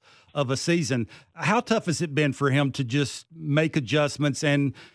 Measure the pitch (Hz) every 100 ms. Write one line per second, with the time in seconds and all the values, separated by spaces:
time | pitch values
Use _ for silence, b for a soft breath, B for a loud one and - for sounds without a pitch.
0 | b b b 147 127 131 - 175 131 127
1 | 107 B B 165 156 226 - 220 180 151
2 | 165 143 147 131 139 139 139 - 120 143
3 | 139 - - 165 156 147 160 160 107 151
4 | 147 - 147 120 151 143 139 B B